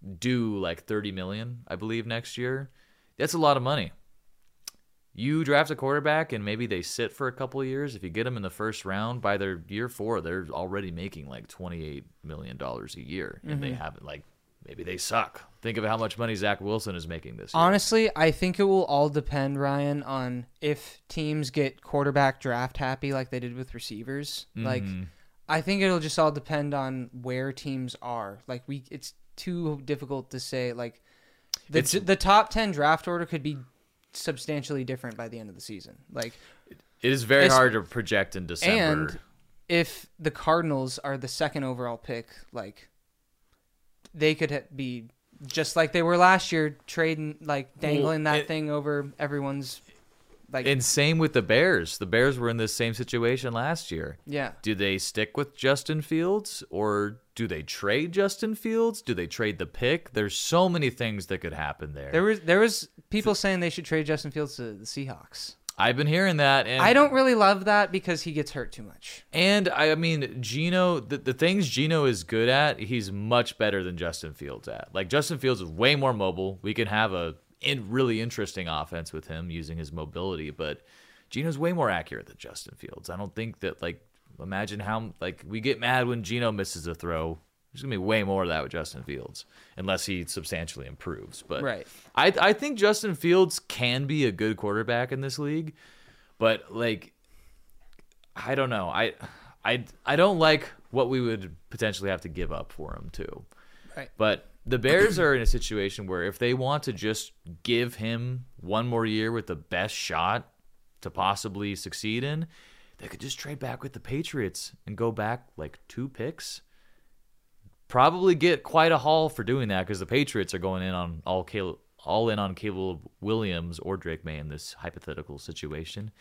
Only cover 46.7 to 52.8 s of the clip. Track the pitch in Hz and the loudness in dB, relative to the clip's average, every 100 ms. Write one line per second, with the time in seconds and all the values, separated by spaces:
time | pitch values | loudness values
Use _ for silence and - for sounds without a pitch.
46.7 | 147 - - 160 160 151 151 156 143 131 | -2 -12 0 0 0 -4 -8 -4 -4 -4
47.7 | - 151 147 143 160 156 151 147 160 151 | -6 0 2 2 2 2 2 0 -4 -2
48.7 | 147 143 147 143 135 147 143 139 139 131 | -2 0 -2 -4 -6 -4 -2 -2 -4 -8
49.7 | - _ - _ _ _ - - 135 131 | -12 _ -20 _ _ _ -20 -8 -2 2
50.7 | 139 120 - 147 160 156 135 95 113 175 | 2 4 4 4 4 4 4 6 6 6
51.7 | 143 82 - 98 110 131 127 120 117 110 | 4 0 -6 0 4 4 4 0 0 -2
52.7 | - | 0